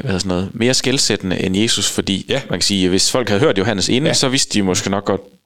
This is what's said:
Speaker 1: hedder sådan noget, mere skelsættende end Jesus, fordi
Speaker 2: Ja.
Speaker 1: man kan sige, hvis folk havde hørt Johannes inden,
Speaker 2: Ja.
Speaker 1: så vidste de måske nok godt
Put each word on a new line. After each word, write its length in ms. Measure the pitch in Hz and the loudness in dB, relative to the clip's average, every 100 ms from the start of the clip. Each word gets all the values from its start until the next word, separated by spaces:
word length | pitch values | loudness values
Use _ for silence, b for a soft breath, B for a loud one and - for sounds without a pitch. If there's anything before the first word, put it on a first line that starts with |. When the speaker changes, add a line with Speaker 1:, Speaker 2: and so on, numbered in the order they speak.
Speaker 1:
hedder 160 | - 92 | -4 -2
sådan 100 | 92 | -2
noget, 220 | 90 95 | -2 -2
mere 200 | - 117 | -2 0
skelsættende 680 | 131 127 135 - 104 95 - | 0 0 0 0 0 -2 -2
end 140 | 92 95 | 0 2
Jesus, 320 | 113 - 98 | 0 0 -2
fordi 360 | - 92 95 - | -2 -2 -2 -2
Speaker 2:
Ja. 120 | 127 - | -4 -2
Speaker 1:
man 80 | 92 | -2
kan 40 | |
sige, 240 | - 101 90 | 0 2 2
hvis 220 | 92 - | 2 2
folk 180 | 131 110 | 0 0
havde 120 | 101 | 2
hørt 180 | 151 101 | 2 2
Johannes 300 | 98 104 90 | 0 0 0
inden, 180 | 113 151 | 0 2
Speaker 2:
Ja. 60 | |
Speaker 1:
så 140 | 123 135 | 2 2
vidste 260 | 131 - | 0 0
de 80 | 107 | 0
måske 280 | 95 90 - | 0 0 0
nok 140 | 98 | -2
godt 160 | 101 98 - - | 0 -2 -4 -20